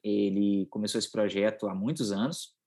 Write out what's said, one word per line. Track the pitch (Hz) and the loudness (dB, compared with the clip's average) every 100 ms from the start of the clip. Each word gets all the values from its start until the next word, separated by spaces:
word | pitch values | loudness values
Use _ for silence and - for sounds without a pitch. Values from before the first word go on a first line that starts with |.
Ele | 104 104 101 98 101 101 92 | 0 2 2 2 2 2 0
começou | 107 104 113 | -4 -2 -2
esse | - | -2
projeto | 113 104 98 104 107 104 | 0 0 2 0 0 -4
há | 95 | -2
muitos | 113 151 107 | -2 -2 -2
anos | 101 127 175 - _ | 0 -2 -4 -12 _